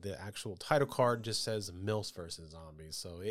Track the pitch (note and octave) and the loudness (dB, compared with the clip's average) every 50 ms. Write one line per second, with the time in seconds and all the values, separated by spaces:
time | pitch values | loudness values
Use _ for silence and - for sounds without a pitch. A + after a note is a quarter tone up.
0 | F2 G2+ F#2 - F#2+ G#2 - - - A2+ F#2+ - - - D#3 D3 C#3+ C#3 - - | -6 -6 -6 -4 -6 -8 -8 -6 -6 -6 -8 -4 2 4 6 6 6 4 4 6
1 | B2+ A#2+ A#2+ A#2 A2 A#2 G#2+ - - - A2 G#2+ G2+ G2+ F2 F2 F#2+ G#2 A2 G#2+ | 6 6 6 4 2 0 0 0 2 2 0 0 0 -2 -4 -2 0 2 2 2
2 | G2 - - F#2 E2+ E2 - - E2 D#2 D#2+ E2 D#2+ D#2 D#2 D2+ D#2 D#2 D#2+ - | 0 -2 -6 -6 -8 -8 -8 -10 -10 -12 -12 -14 -14 -14 -14 -14 -12 -10 -8 -8
3 | - F#2 F2 E2+ F#2 G#2+ | -8 -8 -6 -4 -2 -2